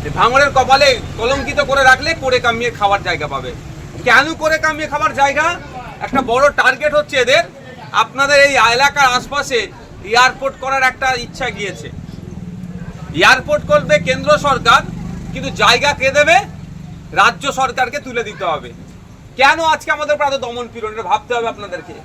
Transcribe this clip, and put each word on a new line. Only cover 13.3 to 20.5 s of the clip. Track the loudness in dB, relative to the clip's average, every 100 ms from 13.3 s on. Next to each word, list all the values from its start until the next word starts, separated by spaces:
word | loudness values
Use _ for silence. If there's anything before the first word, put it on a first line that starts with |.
| 4 2 -2 2
করবে | 0 4 0
কেন্দ্র | 2 -2 2 2
সরকার, | 2 0 4 4 2 -10 -10 -10 -10
কিন্তু | -8 -8
জায়গা | 0 2 4 2
কে | 0 0
দেবে? | 2 6 4 2 -12 -16 -16 -16 -16 -6
রাজ্য | 4 4 4 -6
সরকারকে | -2 -2 0 -4 -4
তুলে | -6 -6
দিতে | -6 -6 -4
হবে। | -4 -8 -16 -18 -20 -20 -20 -20 2
কেন | 4 4
আজকে | 2 0 0
আমাদের | -4 0 0
উপর | 0
এত |
দমন | -2 -4